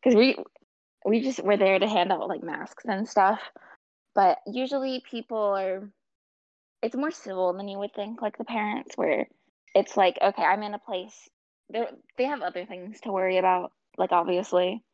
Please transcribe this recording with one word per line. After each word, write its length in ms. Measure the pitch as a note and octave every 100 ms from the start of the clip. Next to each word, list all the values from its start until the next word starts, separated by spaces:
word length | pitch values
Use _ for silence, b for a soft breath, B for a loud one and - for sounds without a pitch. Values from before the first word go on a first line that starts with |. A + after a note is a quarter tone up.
'Cause 120 | B3+
we, 220 | A3 B3+ - - _ _ _ _ _
we 160 | - A3+
just, 220 | C4 B3+
we're 140 | G3 G3+
there 220 | F#3+ F#3+
to 100 | G#3
hand 240 | G#3 F3+
out, 160 | F3+ -
like, 140 | E3+
masks 420 | E3 D3+ - - A#3+
and 220 | G3 A3+
stuff. 320 | - F#3+ G#3+ - - B B _ _ _
But 240 | - F#3+ D#3+ -
usually 540 | A#3+ C4 C#4 C4+ B3+
people 360 | - A#3+ - A3+
are, 520 | G#3 G3 F#3+ F#3+ G3+ _ _ _ _ _ _ _ _ _
it's 140 | A#3 B3
more 140 | D4
civil 420 | F4 A3 F#3 F#3
than 140 | F#3 G3+
you 100 | G3
would 160 | G3+
think, 280 | - G#3 A#3
like, 160 | G#3+ -
the 60 |
parents, 520 | A3+ A#3 G#3+ G#3 - -
where 320 | - C#3 - _ _ _ _
it's 220 | G3 G3+ -
like, 220 | F#3 -
"Okay, 200 | G3 -
I'm 200 | E3 G3
in 120 | G#3
a 40 | G#3
place," 500 | - F#3+ G#3+ - _ _ _ _ _
they're, 200 | A3 A#3 - _ -
they 80 |
have 180 | B3+ C#4+
other 220 | F3+ F3+ F#3+
things 340 | F3+ F3+ G#3+
to 100 | A#3
worry 260 | G3 F#3 F#3
about, 340 | F#3 F3+ F3+ _ _ -
like, 140 | F#3
obviously. 720 | F3 E3+ F3+ F#3 F3+ F3+ A3+ _